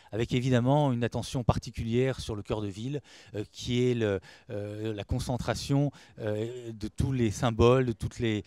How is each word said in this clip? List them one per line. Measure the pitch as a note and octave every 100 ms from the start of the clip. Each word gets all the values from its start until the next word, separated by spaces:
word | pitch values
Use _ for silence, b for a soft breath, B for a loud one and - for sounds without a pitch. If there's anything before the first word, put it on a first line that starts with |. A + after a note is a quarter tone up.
| B
avec | G#2+ A#2+
évidemment | B2+ C3 B2 B2 D3 C#3+
une | A#2+
attention | A#2 A#2+ - C#3
particulière | A2+ - - - A2+ A#2+ C3 B2
sur | - G#2
le |
cœur | - A2
de | G#2
ville, | F#2+ B2 D3 B B B
euh, | G#2+ -
qui | - A#2+ B2
est | B2
le, | A#2 G#2+ F#2+ B B -
euh, | G#2+ G#2 G#2+ A2
la | G#2
concentration, | - B2 - A#2+ - G#2+ - C#3 C#3+ B B -
euh, | A2 G#2+ A2+ B2 A#2
de | A2+ G#2+
tous | - C3
les | C3 A2+
symboles, | - B2 A2+ A#2+ C3 B2+
de |
toutes | A2 G#2+ -
les, | A#2 G#2+